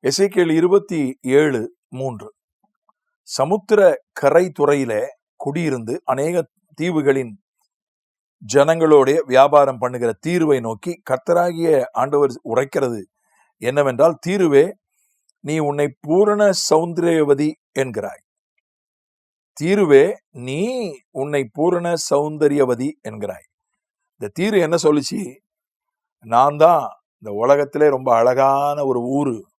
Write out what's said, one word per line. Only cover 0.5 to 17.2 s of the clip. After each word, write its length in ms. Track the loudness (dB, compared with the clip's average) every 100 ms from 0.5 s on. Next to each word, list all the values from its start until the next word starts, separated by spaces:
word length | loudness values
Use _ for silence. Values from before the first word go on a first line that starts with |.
இருபத்தி 640 | 2 2 0 0 -4 -4 -6
ஏழு 560 | 0 2 2 -2 -6 _ _
மூன்று. 460 | -10 -10 -10 -18 _ _ _ _ _ _ _ _ _
சமுத்திர 800 | -14 -6 -2 -4 0 4 4 2 _
கரை 380 | -2 2 2 2
துறையிலே 580 | -2 0 0 0 -4 -6 -10 _ _
குடியிருந்து 500 | -8 -4 -4 -4 -6 -8
அநேக 420 | -6 -4 -2 -4 -6 _ _ -8
தீவுகளின் 520 | -4 0 0 0 -4 -14 _ _ _ _ _ _ _ _ _ _ 0
ஜனங்களோடே 600 | 2 2 2 4 6 6 0
வியாபாரம் 540 | 2 4 6 4 2 -2
பண்ணுகிற 320 | -6 -2 -4 -4 -4
தீருவை 340 | -2 0 0
நோக்கி 420 | -2 -8 -10 -12 -6
கர்த்தராகிய 720 | -6 0 0 0 -2 0 0 0
ஆண்டவர் 420 | -4 -2 0 0 -2
உரைக்கிறது 560 | -4 -4 -2 -4 -4 -6 -12 _ _ _ _ _
என்னவென்றால், 600 | -4 0 0 2 0 0 -6
"தீருவே, 460 | 0 4 4 2 -4 _ _ _ _ _ _
நீ 180 | -8 -4
உன்னை 380 | -4 -2 -4 -6
பூரண 500 | -2 0 2 2 0 0 0
சௌந்தரியவதி 840 | 0 0 -4 0 0